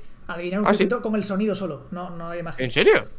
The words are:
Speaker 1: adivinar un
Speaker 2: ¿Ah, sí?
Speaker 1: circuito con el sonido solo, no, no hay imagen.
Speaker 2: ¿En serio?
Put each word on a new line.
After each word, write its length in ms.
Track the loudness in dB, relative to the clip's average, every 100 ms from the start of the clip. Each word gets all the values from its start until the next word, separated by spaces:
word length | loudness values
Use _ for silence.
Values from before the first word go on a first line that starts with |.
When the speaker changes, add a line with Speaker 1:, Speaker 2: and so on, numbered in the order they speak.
| -14 -12 -10
Speaker 1:
adivinar 320 | -8 -4 0
un 60 | 4
Speaker 2:
¿Ah, 40 |
sí? 60 | 4
Speaker 1:
circuito 220 | 4 0
con 140 | 0 -2
el 80 |
sonido 320 | 0 0 0 0
solo, 320 | -4 -8 -10
no, 180 | -10 -10
no 180 | -10 -8
hay 100 | -8
imagen. 260 | -6 -4 0
Speaker 2:
¿En 60 |
serio? 360 | 4 6 6 4